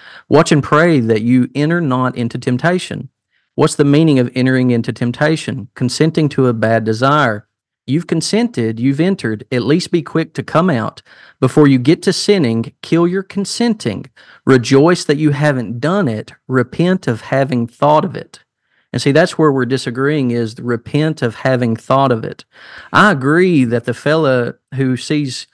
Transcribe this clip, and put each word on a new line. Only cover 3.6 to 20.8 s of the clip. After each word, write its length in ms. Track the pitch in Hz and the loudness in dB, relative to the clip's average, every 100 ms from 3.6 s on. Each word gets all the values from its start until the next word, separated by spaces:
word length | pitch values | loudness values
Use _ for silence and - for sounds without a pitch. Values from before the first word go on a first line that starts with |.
| 156 - | 0 2
the 80 | |
meaning 340 | 143 143 160 131 | 2 4 4 2
of 120 | 120 | 0
entering 360 | 127 131 131 127 | 0 0 2 2
into 200 | 117 117 | 0 -2
temptation? 760 | 110 120 120 151 160 - 127 104 | -4 -4 -2 -2 -2 -4 -10 -10
Consenting 540 | - 123 - 160 160 147 | -6 -4 0 0 2 -2
to 180 | - 127 | 0 0
a 40 | |
bad 320 | 113 110 113 | 2 0 0
desire. 640 | 110 110 135 151 131 107 - _ _ _ - | 0 0 2 2 2 -2 -10 _ _ _ -4
You've 200 | 151 175 | -4 -2
consented, 760 | 170 - 214 233 135 113 110 | -4 -2 -2 -2 -2 -4 -2
you've 180 | 131 139 | -2 0
entered. 480 | 180 190 113 110 - | 0 0 -4 -6 -6
At 100 | 127 | -4
least 280 | 110 180 - | 0 0 0
be 120 | 175 | -4
quick 320 | - 165 156 | -2 -4 -4
to 80 | - | -8
come 280 | - 151 180 | -2 0 2
out. 320 | 123 110 - - - - - | 0 -4 -10 -20 -20 -18 -2
Before 300 | 127 - 143 | 0 4 6
you 100 | 131 | 4
get 240 | 123 180 | 2 0
to 100 | 202 | 0
sinning, 600 | - - 202 123 113 113 - | -2 0 0 2 -2 -6 -10
kill 240 | - 165 175 | -2 0 0
your 160 | 190 | -2
consenting. 840 | 190 202 196 - 240 220 117 95 - _ - - - | -8 -8 -8 -4 -2 -2 -4 -8 -12 _ -20 -8 2
Rejoice 580 | 131 117 135 160 175 | 2 4 4 4 2
that 140 | - 147 | 0 0
you 120 | 151 | 0
haven't 500 | 139 151 131 104 117 | 0 0 -2 -4 -4
done 280 | 147 202 151 | -2 -2 -2
it. 240 | 110 - - - | -4 -10 -16 -4
Repent 580 | 127 123 - 175 185 - | -2 -2 -2 0 0 -2
of 140 | 113 | -6
having 460 | - 135 135 123 117 | -4 -2 -2 -2 -4
thought 380 | - 147 151 | -2 2 2
of 120 | 170 107 | 0 -8
it. 240 | - - _ _ _ _ _ | -14 -20 _ _ _ _ _
And 100 | 120 | -4
see, 80 | 143 | 2
that's 240 | 143 175 - | 2 2 2
where 140 | 156 | 0
we're 160 | 135 120 | 2 -2
disagreeing, 640 | 131 131 120 139 151 123 | -4 -4 -4 -2 -2 -2
is 240 | 120 113 | -2 -4
the 80 | 117 | -8
repent 580 | 120 117 | -6 -6